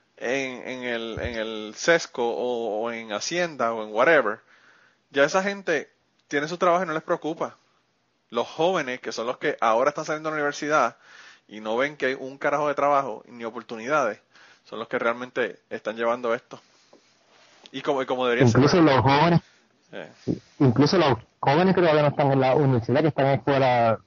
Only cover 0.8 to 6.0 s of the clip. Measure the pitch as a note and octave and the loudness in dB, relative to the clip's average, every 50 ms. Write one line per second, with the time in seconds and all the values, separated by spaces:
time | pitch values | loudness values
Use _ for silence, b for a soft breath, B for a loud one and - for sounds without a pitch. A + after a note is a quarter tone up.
0.8 | B2 B2 A#2+ A#2 A2+ A2+ A2 E2 - A#2+ A#2+ A2+ A2 A2+ A2 G#2+ G#2+ G#2+ G#2+ - | -6 -6 -6 -6 -6 -8 -8 -8 -8 -6 -6 -6 -6 -6 -8 -10 -10 -12 -12 -4
1.8 | - - E3 E3 - - - - A#2+ A#2 G#2+ - A#2 B2 B2 A#2 A#2 G#2+ G2+ G#2+ | 2 2 2 2 0 -4 -6 -4 -4 -2 -2 -4 -4 -4 -4 -4 -4 -4 -4 -4
2.8 | A2+ A#2 A#2 A2+ A2+ A2+ G2+ G#2 - - E3 F3 F3+ E3+ D3+ C3 B2 A#2 A2+ A2+ | -4 -6 -6 -8 -10 -8 -8 -8 -6 -6 -4 -4 -4 -4 -4 -4 -4 -4 -2 -4
3.8 | G#2+ G#2+ G#2+ A2 B2+ D#3+ E3 D3 A#2+ G#2 G#2+ - b b b b b b b b | -8 -4 0 2 4 4 4 4 4 2 -2 -6 b b b b b b b b
4.8 | b b b b b _ - C#3 C#3 D#3 - F#3+ F#3+ G3+ G3+ G3+ F#3+ - E3 C3+ | b b b b b _ 2 2 2 4 2 0 -2 -2 -6 -6 -4 -2 -2 -2
5.8 | - - _ _ | -4 -8 _ _